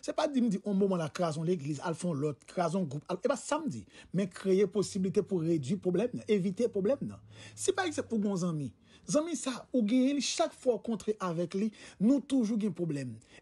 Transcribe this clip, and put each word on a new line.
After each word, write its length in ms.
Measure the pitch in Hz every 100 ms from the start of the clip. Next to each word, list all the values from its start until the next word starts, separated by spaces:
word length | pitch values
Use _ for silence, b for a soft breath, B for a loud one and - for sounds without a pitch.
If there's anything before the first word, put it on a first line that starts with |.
C'est 100 | -
pas 160 | - 311
dire, 140 | 269
me 80 | 240
dire, 100 | 185 -
un 80 | 196
moment, 220 | 196 185
la 120 | 151
crasons 340 | - 175 151
l'église, 380 | 160 185 139 147
al 120 | 175 160
font 180 | 180
l'autre, 320 | 151 151 143 -
crasons 360 | - 170 185
groupe, 200 | 170 143 -
al, 80 | 185 247
eh 40 |
ben, 80 | 269
samedi. 500 | - 302 311 120 90 B B
Mais 160 | 170 196
créer 380 | - 190 190 202
possibilité 560 | 208 180 196 190 180
pour 180 | 190 185
réduire 400 | 160 170 127 190
problème, 300 | 180 175 240 247 -
éviter 400 | 214 185 180 240
problème, 300 | 202 190 277
non. 160 | 117 101 - B B -
Si 180 | -
par 140 | 392 370
exemple, 220 | 294 -
pour 100 | 226
mon 240 | 202 196
ami, 320 | 180 156 135 - b b - 247
ami 220 | 330 320
ça, 300 | - 240 -
ou 100 | 254
gain, 360 | 208 254 254 285
chaque 320 | - - 320
fois 220 | - 254 214
rencontré 420 | - 226 - 214
avec 360 | 185 165 175 196
lui, 180 | 220 B B -
nous 220 | 208 277
toujours 380 | - 269 214 226
gain 140 | 208
problème. 440 | 175 170 143 127 113 B B